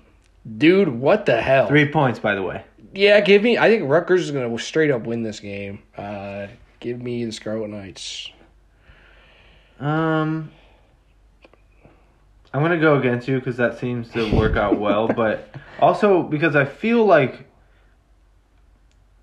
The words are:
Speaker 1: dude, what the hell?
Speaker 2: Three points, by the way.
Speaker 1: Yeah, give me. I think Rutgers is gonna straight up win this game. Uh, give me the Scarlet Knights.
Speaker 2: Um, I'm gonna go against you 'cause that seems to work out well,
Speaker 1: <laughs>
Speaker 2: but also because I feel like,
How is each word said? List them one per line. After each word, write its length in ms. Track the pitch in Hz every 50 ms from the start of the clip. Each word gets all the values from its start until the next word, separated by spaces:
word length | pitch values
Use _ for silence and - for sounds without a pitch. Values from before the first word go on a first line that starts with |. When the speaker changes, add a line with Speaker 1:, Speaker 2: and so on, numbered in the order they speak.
| _ _ _ _ _ _ _ _ - - 110 107
Speaker 1:
dude, 300 | 135 160 185 190 202 160
what 380 | 120 117 131 147 190 214 -
the 140 | - 123 113
hell? 260 | 110 131 135 135 127
Speaker 2:
Three 240 | - 139 147 147 143
points, 280 | - 160 143 127 110 -
by 160 | - 107 101
the 80 | 98
way. 220 | 95 85 69 98 - - _ _ - - -
Speaker 1:
Yeah, 260 | 196 196 202 208 208
give 220 | 190 175 202 202
me. 140 | 196 247 233
I 120 | - 143 180
think 200 | 220 220 170 131
Rutgers 340 | 139 170 175 - 180 185
is 80 | 160 151
gonna 260 | 143 139 123 117 117 117
straight 320 | - - - 160 160 147
up 120 | 139 117 107
win 180 | 113 117 117
this 180 | 113 110 101 -
game. 400 | - 101 101 101 101 98 101 104 - _ _
Uh, 520 | - 98 101 104 101 98 101 98 101 101 101 117 - - _ _ _
give 200 | - 120 123 120
me 240 | 123 123 120 120 117
the 80 | 113
Scarlet 360 | 107 - - 110 107 110 110 104
Knights. 600 | 104 104 98 92 - - - - - - - - - _ _ _ _ _ _ _ _ _ _ - - _ _ _ _ _ _ _ _ _ _ _ _ _ _ _ _ -
Speaker 2:
Um, 720 | 131 147 151 156 160 160 156 156 156 156 160 160 156 151 - _ _ _ _ _ _ _ _ _ _ _ _ _ _ _ _ _ - _ _ _ _ _ _ _ _ _ _ _ _ _ _ _ _ _ _ _ _ _
I'm 100 | - 135
gonna 160 | 147 165 175 165
go 180 | 151 160 147 135
against 300 | 127 127 120 120 120 -
you 120 | 135 127
'cause 160 | 127 131 120 123
that 200 | 120 117 117 -
seems 320 | - 123 123 120 117 -
to 200 | - 120 113 107 101
work 200 | 107 107 110 110
out 220 | 113 104 101 104 104
well, 280 | 104 104 101 104 110 113
Speaker 1:
<laughs> 80 | 110
Speaker 2:
but 380 | 113 113 110 104 - - - - - - - - -
also 440 | - 160 180 - - 208 190 170 143
because 320 | 127 151 147 160 160 143
I 80 | 147 135
feel 400 | 135 - - - 220 233 233 220
like, 400 | 202 175 151 135 120 - - - _ _ _ _ _ _ _ _ _ _ _ _ _ _ _ _ _ _ _ _ _ _ _ _ _ _ _ _ _ _ _ _ _ _ _